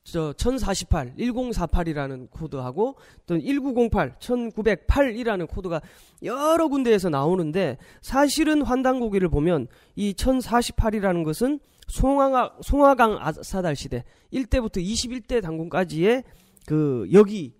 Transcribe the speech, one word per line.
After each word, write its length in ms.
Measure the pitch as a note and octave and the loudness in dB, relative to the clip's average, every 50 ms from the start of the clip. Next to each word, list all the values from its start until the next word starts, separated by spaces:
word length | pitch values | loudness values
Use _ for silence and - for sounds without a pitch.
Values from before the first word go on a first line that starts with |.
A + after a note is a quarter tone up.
| _ | _
저 300 | - - E3+ D#3+ D3+ C#3 | -8 -6 -6 -6 -6 -6
천사십팔, 800 | - - A#3 C4 C4 G#3 G3 G3 - F#3 - - E3+ C3+ A#2+ C3 | -2 -2 -2 0 0 -2 -2 -2 -4 0 0 0 0 0 -6 -6
일공사팔이라는 1120 | - A3 B3 A#3+ A3+ B3+ B3 A3 F3+ F3 D#3 - F#3 F3 E3 D3+ D3 C#3 C3+ C3+ B2+ B2+ - | -4 -4 -4 -2 -4 -4 -4 -4 -4 -2 0 0 0 0 0 -4 -4 -6 -6 -8 -12 -14 -18
코드하고 680 | _ - D#3+ D3+ C#3+ C3+ B2+ B2+ B2+ D#3+ G#3+ C4 C4+ _ - - - - _ | _ -12 -12 -10 -8 -8 -8 -8 -2 -2 -2 -2 -2 _ -20 -20 -20 -20 _
또 120 | - F3 E3 | -4 -4 -2
일구공팔, 800 | B2+ - C#4 C#4+ B3+ C#4 B3 A#3+ A#3+ A3+ - G#3 D#3+ B2+ B2 - | 0 0 -2 -2 -2 -2 -2 0 0 0 0 0 -2 -2 -4 -14
천구백팔이라는 1300 | - - B3 B3 A#3 A3+ - - A3 A3 G3+ - _ - - C4+ C#4+ C4 G#3 A3+ B3 A#3 G#3+ F#3 E3+ - | -6 -4 -4 -2 -2 -6 -6 -2 0 0 0 0 _ -2 2 2 2 2 2 -4 -2 -2 -2 -2 -4 -6
코드가 340 | - - F#3 F#3 E3 D#3 - - - - - - _ - - | -8 -8 -6 -6 -6 -6 -6 -10 -20 -20 -20 -20 _ -12 -8
여러 440 | D#3+ A3+ C4+ D4 D#4 D#4+ E4 E4 D#4 | -8 -6 -2 2 2 4 4 4 2
군데에서 420 | C4+ C#4 C4+ A#3 A3+ G3+ E3+ F#3 | 2 0 4 4 4 4 4 0
나오는데 680 | D3+ C3+ C#3 D#3 F#3 F#3+ E3+ D3+ D3+ G3 F#3+ D3+ A#2 - - - - - | 0 2 2 2 2 0 0 -2 -2 -2 -2 -2 -4 -6 -12 -20 -20 -20
사실은 600 | - - - C4+ C#4+ C#4+ - C#4+ D#4 D4 D#4 D4+ C#4 | -12 -2 2 2 4 4 4 2 2 2 2 2 2
환단고기를 680 | G#3 B3 C4 C4 B3+ B3+ C4 A#3+ A3 G3 G3 F#3 F3 | 0 0 2 2 2 0 0 -2 -2 0 0 0 2
보면 380 | C#3 D3 D3 E3+ F3+ D3+ A#2 A#2+ - _ _ _ _ | 0 2 2 2 0 0 -2 -6 -12 _ _ _ _
이 180 | - G3+ G#3 F#3+ | -4 -4 -4 -4
천사십팔이라는 1080 | - - B3 C4 C4 - - G#3 A#3+ A#3+ - A#3 - - A3+ G#3 A3 F#3+ G3 F3+ F3 E3 | 0 2 2 2 2 0 0 0 0 0 0 -2 0 0 0 0 0 0 0 0 0 -2
것은 360 | D#3 D#3 - A3+ C4 D4+ C#4+ _ _ _ _ - - | -2 -2 -2 -2 -2 -2 -4 _ _ _ _ -16 -14
송화가-, 680 | - - C4 C4 C#4 C#4 C#4 C4+ C4+ B3+ A3+ - - - | -2 0 2 2 4 4 4 4 4 2 0 0 -4 -14
송화강 560 | - - - C#4+ C#4+ C#4 C#4 B3+ A#3+ A3 G#3 - | -4 -2 2 6 6 6 8 6 4 2 2 -2
아사달 560 | - D3 D#3+ - - - - F#3+ F3+ F3 C#3+ | -4 -6 -6 -6 -10 -8 -6 -4 -2 -2 -4
시대 280 | C3+ - C#3 - A#2+ A#2+ - _ _ _ _ | -4 -6 -8 -8 -8 -8 -10 _ _ _ _
일 160 | - B3+ C4+ | -6 -6 -2
대부터 340 | G#3 - C4 A#3 A3 - G3+ | 0 0 0 0 -2 -4 -4
이십일 400 | E3+ F#3 A3+ A3+ - A#3+ A#3 B3+ | -4 -4 -4 -4 -6 -6 -8 -10
대 180 | G#3+ _ B3+ A#3+ | -8 _ -4 -4
단군까지의 800 | G3+ D#3+ D#3+ D#3+ D#3+ E3+ - - F#3+ E3 D3 D#3 E3 G3+ A#3+ C4+ B3 - - _ _ _ _ _ _ | -2 -2 -6 -6 -8 -4 -2 -2 -2 -2 -2 0 2 2 2 0 -2 -10 -20 _ _ _ _ _ _
그 420 | - D3+ D#3 D3+ D3 C3 A#2+ G#2 E2+ B2+ | -2 0 0 2 0 0 -2 -2 6 8
여기 400 | F#3+ G#3+ G3 G#3+ G#3 D#3+ A#2+ - _ | 8 8 8 4 -8 -8 -10 -14 _